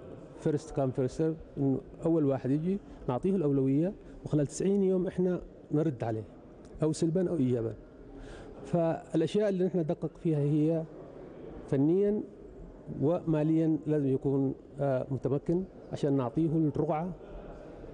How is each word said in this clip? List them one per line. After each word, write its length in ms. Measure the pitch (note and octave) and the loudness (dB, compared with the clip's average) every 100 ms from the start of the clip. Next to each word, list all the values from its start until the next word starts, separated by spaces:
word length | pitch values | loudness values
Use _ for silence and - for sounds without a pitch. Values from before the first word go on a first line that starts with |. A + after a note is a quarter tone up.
| - - - - | -8 -16 -16 -4
first 360 | D#3+ D3+ - - | 0 0 -2 -2
كام 140 | C3+ | 0
first 260 | B2 B2+ - | 0 -2 0
serve، 200 | D#3+ D#3+ - - | -2 -2 -8 -2
إنه 220 | C#3 C3 - - | 2 2 -2 -4
أول 200 | E3 E3 | 2 4
واحد 260 | C#3+ C3 B2+ | 4 2 2
يجي 280 | C#3+ E3+ G3 - - - | 0 0 -2 -4 -12 -4
نعطيه 280 | B2 F#3 F#3+ | 0 2 2
الأولوية 560 | D3 C#3 C3 C#3 F3 G#3+ - - | 4 4 4 4 2 -2 -12 -14
وخلال 220 | - D3+ C#3+ | -2 0 0
تسعين 360 | - F3 G3+ | 0 2 4
يوم 240 | F#3+ F#3 F3+ | 4 2 0
إحنا 340 | - F#3 F3+ - - - | 0 0 0 -4 -18 -2
نرد 320 | D3 D#3 A#2+ | 0 0 0
عليه 200 | A#2 A2 G#2+ - - - - - | -4 -4 -6 -14 -20 -20 -14 -2
أو 100 | D#3 | 0
سلبا 380 | D#3 E3+ E3 F3+ | 2 2 2 0
أو 60 | E3+ | 2
إيجابا. 380 | B2+ A#2+ A2+ A2+ - - - - - - - - | 2 2 -2 -6 -16 -20 -18 -16 -16 -16 -16 -16
فالأشياء 840 | - F3 E3 E3 - D#3+ D#3+ G#3 G#3+ | -2 0 2 0 -2 0 2 2 2
اللي 160 | F#3+ | 2
نحن 140 | F#3 F#3 | 2 0
ندقق 320 | D3+ E3+ D#3 - | 0 -2 -4 -4
فيها 160 | E3+ D3+ | 0 2
هي 460 | C#3+ D3+ D3+ E3 D#3+ - - - - - - - - | 4 4 4 2 -2 -10 -16 -16 -16 -14 -14 -12 -2
فنيا 520 | C#3 C#3+ F3+ G3+ G#3+ - - - - - - - D3 | 2 4 4 4 2 -2 -10 -18 -16 -16 -16 -10 -2
وماليا 760 | C3+ E3+ E3 D#3 D3+ D#3+ D#3+ D#3 - | 0 0 2 2 4 4 4 2 2
لازم 220 | D3+ C#3 | 2 2
يكون، 460 | C3 C#3+ C3+ C3+ C3+ - - | 2 2 2 2 0 -8 -4
آه، 260 | C#3 C3 C3 | 0 0 0
متمكن 540 | C3 C3+ C#3+ - E3+ F#3 - - | -2 0 0 2 0 0 -10 -10
عشان 200 | C#3+ D3+ C#3 | -2 2 2
نعطيه 300 | A#2+ D#3 E3 | 2 2 2
الرقعة 680 | D#3+ D3+ - D3+ D#3 F3+ E3+ - - - - - - - | 4 2 2 0 0 -2 -8 -12 -14 -12 -14 -16 -16 -14